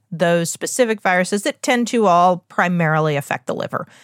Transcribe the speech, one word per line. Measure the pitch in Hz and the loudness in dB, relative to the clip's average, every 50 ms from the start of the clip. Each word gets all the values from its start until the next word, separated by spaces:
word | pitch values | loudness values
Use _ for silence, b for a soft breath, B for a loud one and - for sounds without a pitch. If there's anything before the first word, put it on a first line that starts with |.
| _ _ | _ _
those | 185 156 180 170 170 170 170 165 | -4 -2 0 2 2 0 0 -2
specific | - - - 160 - - 254 226 220 214 | -6 -8 -8 -8 -2 0 0 0 0 -2
viruses | - 196 180 180 185 - - 202 - | 0 0 0 2 0 0 -2 -2 -2
that | 311 - - - | -4 -6 -4 -2
tend | - 254 240 240 208 | -2 0 0 0 0
to | - 240 214 | 0 2 4
all | 196 175 175 175 185 180 175 - _ | 4 6 6 6 4 2 0 -4 _
primarily | - - 190 175 180 175 170 156 156 156 156 156 147 | -2 -2 0 0 2 0 2 2 2 2 0 0 -2
affect | 143 143 - - - - - | -2 -4 -4 -6 -6 -6 -8
the | - | -8
liver. | - - - - - - b b b | -6 -6 -6 -6 -8 -10 b b b